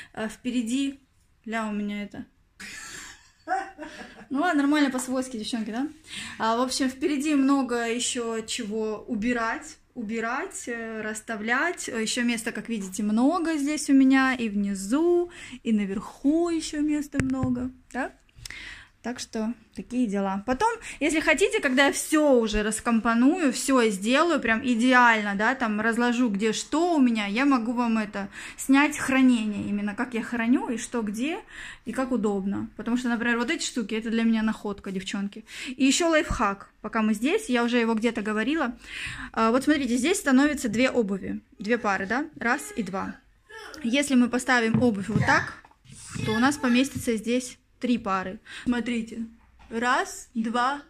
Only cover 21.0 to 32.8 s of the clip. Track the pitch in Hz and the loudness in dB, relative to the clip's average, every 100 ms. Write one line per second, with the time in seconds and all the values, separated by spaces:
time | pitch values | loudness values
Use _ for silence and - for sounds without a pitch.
21 | 294 311 311 311 427 427 277 254 277 - | 0 2 2 4 2 2 2 4 4 2
22 | - 311 302 247 220 214 214 214 - 226 | 0 4 6 6 4 0 0 -2 0 2
23 | 226 233 254 370 294 247 - 262 226 190 | 2 4 4 4 2 0 2 4 4 2
24 | 208 262 339 294 - 220 247 233 254 254 | 2 4 4 2 2 0 2 2 6 8
25 | 240 220 208 202 220 262 226 208 226 226 | 8 6 2 0 0 0 0 0 0 2
26 | 240 240 247 196 220 214 - 294 349 320 | 2 2 0 2 0 0 -2 2 4 6
27 | 254 220 202 208 285 269 226 240 240 220 | 4 4 0 2 4 4 2 -2 0 0
28 | 208 202 196 - - - - 269 294 294 | -2 -6 -10 -12 -16 -6 2 4 4 0
29 | - 262 262 240 214 202 202 208 208 202 | 0 6 6 6 2 -4 -2 -2 -2 -4
30 | 226 220 233 240 226 294 427 226 - 240 | -4 -4 -4 -2 2 2 2 -6 -4 -4
31 | 214 208 277 381 - - - - - 247 | -4 -4 -4 -4 -10 -16 -16 -14 -8 -4
32 | 262 247 208 202 196 208 220 - | -2 0 0 -2 -2 -4 -6 -8